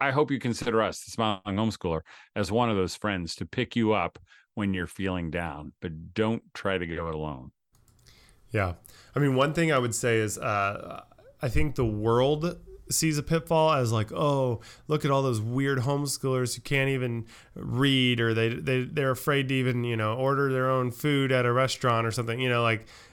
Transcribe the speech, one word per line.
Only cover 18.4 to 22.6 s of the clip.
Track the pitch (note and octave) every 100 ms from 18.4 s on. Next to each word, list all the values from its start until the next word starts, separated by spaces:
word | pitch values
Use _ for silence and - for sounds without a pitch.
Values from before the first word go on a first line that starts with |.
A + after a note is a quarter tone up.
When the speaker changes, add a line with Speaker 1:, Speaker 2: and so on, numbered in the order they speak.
| A2+
Speaker 2:
they, | B2 C#3+ B2+
they're | B2+ D#3 C3+
afraid | B2 D#3 C#3 C3+
to |
even, | C3 B2+ B2
you | A#2+ A2+
know, | G#2+
order | A#2+ C3 C#3 C#3
their | C3 C3
own | C3 B2
food | - D3+ C#3 C3+
at | B2+
a | A#2+
restaurant | B2 C3 - B2+ A2+ A2+
or |
something." | A2+ A#2 A#2+
You | B2+
know, | A#2+